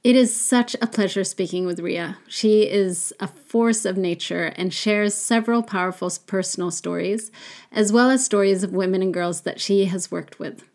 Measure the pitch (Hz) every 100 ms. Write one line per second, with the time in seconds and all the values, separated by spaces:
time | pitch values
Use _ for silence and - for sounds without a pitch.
0 | 240 254 240 - - 247 240 - 226 -
1 | 196 196 180 - 180 180 185 175 175 175
2 | 170 190 _ - 220 214 214 202 190 180
3 | - - 196 - - 233 233 226 196 190
4 | 180 170 - 175 165 - 180 - 214 208
5 | 208 202 - 226 226 233 226 196 185 185
6 | 180 - - 190 185 - 175 170 175 175
7 | 180 220 - - - - - 214 208 233
8 | 254 262 - 208 196 185 190 185 185 190
9 | 190 175 175 175 - - - 202 190 185
10 | - 175 151 - - - -